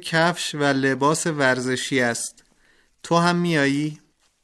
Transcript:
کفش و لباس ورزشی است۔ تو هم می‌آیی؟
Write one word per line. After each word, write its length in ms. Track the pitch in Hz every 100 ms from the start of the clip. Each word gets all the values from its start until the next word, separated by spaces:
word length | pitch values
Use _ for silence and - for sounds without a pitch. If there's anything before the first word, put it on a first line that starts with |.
| -
کفش 480 | 165 170 165 -
و 180 | 151 143
لباس 540 | 135 135 131 143 160 175
ورزشی 720 | 151 131 127 127 127 - 135
است۔ 420 | 120 117 - - _ _ _ _ _ _
تو 300 | - 170 175
هم 60 | 175
می‌آیی؟ 540 | 175 160 139 143 151 151 _ _ _ _